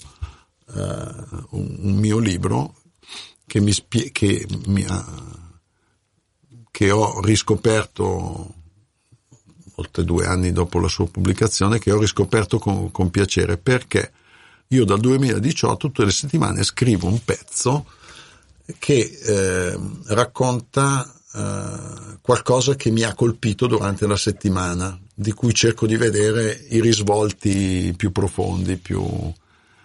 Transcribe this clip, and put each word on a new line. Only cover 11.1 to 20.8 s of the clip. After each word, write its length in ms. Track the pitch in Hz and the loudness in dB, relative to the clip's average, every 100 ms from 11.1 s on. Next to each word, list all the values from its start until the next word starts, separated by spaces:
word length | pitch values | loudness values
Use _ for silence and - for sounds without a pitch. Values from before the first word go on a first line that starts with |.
| 98 95 95 110 - 101 113 | 0 0 2 0 2 0 0
che 140 | 101 | 2
ho 80 | 104 | 2
riscoperto 580 | 107 - 92 110 95 110 | 2 0 2 2 2 0
con, 320 | 101 98 92 | 0 -2 -2
con 200 | - 90 | -2 0
piacere, 460 | 101 92 90 90 85 | 2 0 2 0 0
perché 540 | 127 123 - 104 - _ _ - - _ - | 2 0 2 -2 -2 _ _ -20 -20 _ 0
io 160 | 127 101 | 2 4
dal 140 | 101 | 4
duemiladiciotto 760 | 123 135 131 101 127 - - - | 4 4 2 2 0 0 0 0
tutte 280 | 147 - 101 | -2 2 2
le 60 | |
settimane 520 | - 139 165 101 101 | 2 0 0 0 0
scrivo 440 | 101 - 123 95 87 | -2 -2 0 2 2
un 160 | 113 | 0
pezzo 640 | - - - - 127 147 - - - - - - _ _ - - | -2 -6 -6 -4 -2 -2 -4 -18 -20 -20 -20 -20 _ _ -20 -6
che, 400 | - 131 104 - | 2 2 2 -4
eh, 560 | 110 98 92 90 90 95 95 - - | -2 0 2 0 -2 -4 -8 -8 -2
racconta, 1040 | 107 123 - 127 123 - - | 0 0 0 0 0 -2 0